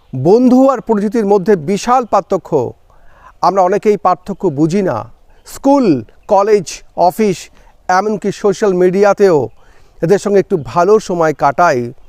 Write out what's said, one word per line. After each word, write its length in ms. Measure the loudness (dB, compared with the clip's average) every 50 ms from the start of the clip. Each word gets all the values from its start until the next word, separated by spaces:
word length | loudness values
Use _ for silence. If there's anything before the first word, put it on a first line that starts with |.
| _ _ -10
বন্ধু 520 | -4 2 2 4 4 4 4 4 4 4 4
আর 120 | 2 0
পরিচিতির 460 | -2 -2 -2 -2 -2 -2 -2 -2 0
মধ্যে 300 | 2 0 0 2 0 0
বিশাল 480 | 0 0 -4 -4 -4 0 0 0 0 0
পার্থক্য। 680 | 0 -2 -2 0 -2 -4 -6 -4 -2 -2 -2 -2 -4 -8 -14 _ _ _ -20 -20 -20 -20 _ -20 -20 -10 _
আমরা 220 | -2 0 2 2
অনেকেই 340 | 0 0 0 0 0 0 -2
পার্থক্য 520 | 0 0 -2 -2 -2 _ -10 -10 -4 -4 -4
বুঝি 340 | -2 0 -2 0 0 -2
না। 280 | -2 -2 -4 -6 -8 -12 -18 _ _ _ -20 _ _
স্কুল, 580 | -20 -18 -2 0 2 2 2 2 0 0 -2 -4 -10 _ -20 _ 0
কলেজ, 380 | 0 0 2 2 0 0 0 -6 -14 -18 -20 -14 _
অফিস, 420 | -2 0 0 0 0 -2 -2 -2 -4 -10 -18 _ -20 _ -20 _ _ _ -2
এমনকি 440 | -2 0 0 -2 -4 -4 -4 -6
সোশ্যাল 400 | -6 -2 -2 -2 -2 0 -2 -2
মিডিয়াতেও 760 | 0 2 0 0 2 2 2 2 2 2 2 2 2 2 0 -4 -8 -18 _ -20 _ -20 -20 -20 _ -6
এদের 160 | -2 0 0 0
সঙ্গে 200 | 0 0 0 0
একটু 180 | 0 0 -4 -6 -6
ভালো 340 | -4 -2 0 2 2 2 2
সময় 340 | 0 -2 -4 -2 -2 -2
কাটাই, 600 | 0 0 -2 0 2 2 0 0 0 -2 -4 -8 -12 -16 -20